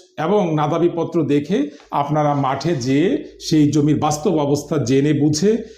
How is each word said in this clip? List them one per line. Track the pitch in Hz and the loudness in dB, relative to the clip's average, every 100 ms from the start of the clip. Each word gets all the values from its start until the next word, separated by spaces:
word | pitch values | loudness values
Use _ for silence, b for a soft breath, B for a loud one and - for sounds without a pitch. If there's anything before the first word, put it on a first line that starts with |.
| - - | -16 -6
এবং | 160 208 175 | -2 0 0
নাদাবিপত্র | 151 147 170 170 170 160 170 | 0 0 0 0 0 -4 -2
দেখে | 131 147 147 220 294 B B | 0 0 0 -2 -4 B B
আপনারা | 147 143 151 147 | -6 -2 0 0
মাঠে | 143 135 131 165 151 | 0 -2 -2 -2 -2
যেয়ে | 123 139 185 302 - B | 0 0 2 -2 -6 B
সেই | - 160 147 | 0 2 4
জমির | 151 147 143 | 4 2 2
বাস্তব | 151 143 214 156 | 0 -2 -2 0
অবস্থা | 139 143 - 160 | 0 -2 -2 -4
জেনে | 117 135 147 | 0 2 2
বুঝে | 135 147 151 202 226 - | 2 2 2 2 0 -4